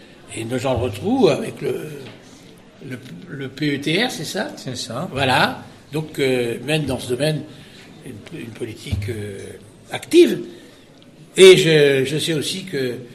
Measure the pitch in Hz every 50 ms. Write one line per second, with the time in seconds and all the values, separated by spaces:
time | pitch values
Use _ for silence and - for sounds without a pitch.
0 | - - - - - - - 113 113 117 127 127 110 - 127 107 123 127 107 123
1 | 156 196 254 269 220 160 131 117 - - - - - - - - - 156 147 139
2 | 131 113 - - - - - - - - - - - - - - - 135 127 113
3 | - - 170 - - - - 139 139 127 - - 151 147 143 135 - 156 160 196
4 | 247 247 - - 151 - - 185 - - - - - - 123 - - - 113 127
5 | 175 196 123 131 139 127 127 147 180 240 262 - - - - - - - 139 156
6 | 156 - - - 139 131 127 123 120 117 113 101 107 139 156 160 151 131 127 113
7 | - 120 123 123 143 156 156 139 - - - - - - - - - - - -
8 | - 143 113 101 95 - 165 147 127 113 110 - 123 113 107 - - 110 104 104
9 | 101 113 113 104 101 101 98 95 98 95 87 - - - - - - - - -
10 | - - - 349 339 233 185 151 - - - - - - - - - - - -
11 | - - - - - - - - 190 190 180 - - 160 160 151 143 143 139 135
12 | 131 131 156 147 - 165 165 143 123 - - 190 190 - - 139 131 123 117 -
13 | - - -